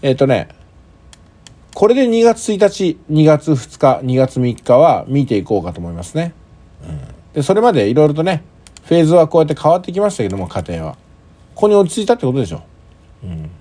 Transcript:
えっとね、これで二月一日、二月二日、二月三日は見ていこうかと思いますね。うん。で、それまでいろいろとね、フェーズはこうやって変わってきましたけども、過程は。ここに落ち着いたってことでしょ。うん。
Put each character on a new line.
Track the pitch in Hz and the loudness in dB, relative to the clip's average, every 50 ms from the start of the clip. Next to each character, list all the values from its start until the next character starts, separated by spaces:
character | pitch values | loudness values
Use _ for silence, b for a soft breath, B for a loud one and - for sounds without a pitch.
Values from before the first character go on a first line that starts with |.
え | - 139 131 | 0 -2 0
っ | |
と | 131 - | 2 2
ね、 | 139 127 101 - - - _ - _ _ - - _ _ _ _ - - _ _ _ _ _ _ - - _ - _ - | 2 2 -2 -2 -8 -16 _ -20 _ _ -20 -20 _ _ _ _ -20 -20 _ _ _ _ _ _ -20 -20 _ -20 _ -2
こ | - 196 220 | 0 2 2
れ | 240 | 2
で | 262 269 | 2 2
二 | 240 226 226 226 | 0 2 2 2
月 | 233 226 226 - - | 2 2 0 -4 -6
一 | 214 190 | -2 0
日、 | 208 202 196 - 196 175 156 - - - | 0 0 0 0 -4 -4 -4 -6 -8 -4
二 | 151 151 156 | 0 2 4
月 | 156 156 147 - - 156 | 4 4 2 2 -2 -2
二 | 127 - - - - | -2 -2 -10 -6 0
日、 | - 135 127 90 - | 2 2 2 2 -2
二 | 127 127 | -2 0
月 | 127 131 131 - 127 | 0 0 0 0 -2
三 | 123 123 113 | -2 -2 -4
日 | - _ - 123 127 | -6 _ 2 4 6
は | 151 170 135 92 - | 6 4 4 0 -2
見 | - 131 143 139 | -2 -2 -2 0
て | 123 123 | 0 -2
い | 101 87 | -4 -2
こ | - 110 101 | -2 -4 -4
う | 82 | -4
か | 90 82 | -6 -12
と | 90 | -12
思 | 85 85 | -12 -12
い | 85 | -12
ま | 82 87 | -12 -14
す | - - | -10 -6
ね。 | 156 170 170 165 - - _ - - - - _ - - | -6 -6 -6 -8 -16 -20 _ -20 -20 -20 -20 _ -20 -18
う | 160 | -16
ん。 | 156 143 131 - - - - - - | -14 -14 -14 -18 -20 -20 -20 -10 -6
で、 | 156 139 | -6 0
そ | - 196 | 0 2
れ | 208 | 2
ま | 226 247 202 | 2 2 2
で | 143 104 101 | 2 0 0
い | 120 | 2
ろ | 147 151 | 2 2
い | 151 | 2
ろ | 147 | 2
と | 147 160 | 0 -2
ね、 | 185 185 151 - - _ _ _ - - - _ | -2 -2 -4 -6 -12 _ _ _ -20 -20 -20 _
フ | - 165 | -2 0
ェ | 170 165 | 2 2
ー | |
ズ | 156 165 | 4 4
は | 180 160 156 | 4 4 4
こ | - 170 | 2 0
う | 160 | 0
や | |
っ | 151 | 0
て | 156 - | -2 -2
変 | - 151 | 0 0
わ | 165 180 | 0 0
っ | 180 | -2
て | - 175 | -6 -4
き | 190 | -2
ま | 202 208 | -2 -2
し | 196 | -2
た | - 113 | -4 -6
け | 98 | -6
ど | 95 98 | -4 -6
も、 | 92 | -8
過 | 82 - 101 82 | -8 -8 -10 -8
程 | - 87 82 80 | -8 -8 -10 -8
は。 | 78 - _ _ _ - _ _ _ _ _ - _ - | -10 -14 _ _ _ -20 _ _ _ _ _ -20 _ -6
こ | - - | 0 0
こ | 208 | 2
に | 208 | 4
落 | 202 196 170 | 4 2 2
ち | - - | -2 -6
着 | 214 | -2
い | |
た | 196 240 | -2 -2
っ | |
て | 233 - | 0 0
こ | 131 127 | -4 -2
と | 139 | -2
で | 120 | -4
し | 90 78 | -6 -8
ょ。 | - - _ _ _ _ - - _ _ _ - _ - | -14 -16 _ _ _ _ -20 -20 _ _ _ -20 _ -16
う | |
ん。 | 92 85 80 78 78 90 80 | -14 -14 -12 -14 -14 -18 -20